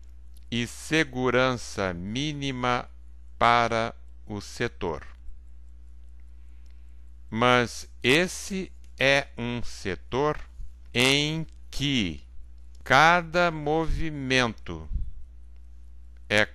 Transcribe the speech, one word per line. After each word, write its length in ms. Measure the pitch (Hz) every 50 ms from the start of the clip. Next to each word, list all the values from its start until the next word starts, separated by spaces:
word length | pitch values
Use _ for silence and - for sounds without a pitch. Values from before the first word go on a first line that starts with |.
| - - - - - - - - - -
e 160 | 117 117 120
segurança 1300 | 110 - - - - 156 160 156 135 123 127 127 127 120 123 127 131 123 113 - - - 107 98 92 87
mínima 960 | 85 90 101 110 131 147 156 147 143 139 139 131 123 123 123 123 123 - - - - - - - - - - -
para 560 | - 117 117 120 120 117 113 117 113 113 117 - - - - - - -
o 140 | - 107 101
setor. 680 | - - - - 123 117 - - 101 87 76 65 - - - - - - - - - - - - - - - - - - - - - - - - - - - - - - - - - - - - - - - - - - - - - -
Mas 560 | 107 110 120 123 123 123 120 110 - - - - - -
esse 680 | - 123 135 160 185 185 - - - - 196 190 180 - - - - - -
é 300 | - 127 135 139 139 131 - -
um 240 | - 117 120 120 120
setor 800 | - - - - - 101 87 - - - 117 127 147 151 151 - - - - - - - - - - - -
em 520 | 120 127 135 139 143 147 151 156 160 156 - - - - -
que 540 | - - - 147 135 123 98 87 76 67 - - - - - - - - - - - -
cada 720 | - - 127 135 156 165 175 180 170 160 156 175 175 170
movimento 1400 | 160 156 147 147 156 160 160 151 - - 160 160 151 143 135 127 131 127 123 113 104 - - - 85 80 78 - - - - - - - - - - - - - - - - - - - - - - - - - - - - -
é 160 | 104 107 104 - -